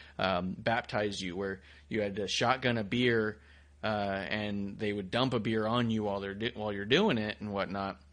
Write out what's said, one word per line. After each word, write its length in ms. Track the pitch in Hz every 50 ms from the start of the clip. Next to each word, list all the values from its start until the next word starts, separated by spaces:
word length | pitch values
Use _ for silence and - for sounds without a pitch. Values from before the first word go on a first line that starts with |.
| - - - -
um, 380 | - 95 95 87 90 92 92 -
baptize 640 | 110 117 113 120 120 - - 107 107 104 101 -
you, 140 | 95 90 85
where 260 | 92 98 98 95 95 - - - - - -
you 140 | 110 110
had 140 | 104 101 95
to 120 | 107 101 92
shotgun 520 | - - 123 120 127 131 131 127 120 117
a 40 | 107
beer, 540 | 95 117 120 123 123 117 113 107 107 107 - - - - - - - - - -
uh, 40 | 110
and 920 | 110 104 101 101 98 98 95 - - 107 104 104 101 101 98 98 101 -
they 120 | 110 104
would 200 | 104 104 98 92
dump 220 | 95 117 127 131 127
a 40 | 120
beer 280 | 101 113 113 110 107 107
on 240 | 113 123 123 113
you 120 | 113 110 104
while 160 | 104 98 101
they're 140 | 98 98 98
do-, 180 | 101 113 123 -
while 180 | 107 107 107 104
you're 100 | 98 101
doing 320 | 104 127 165 208 220 147 113
it 180 | 107 107 101 -
and 140 | 101 104 101
whatnot. 480 | 98 95 95 98 98 98 98 92 - - -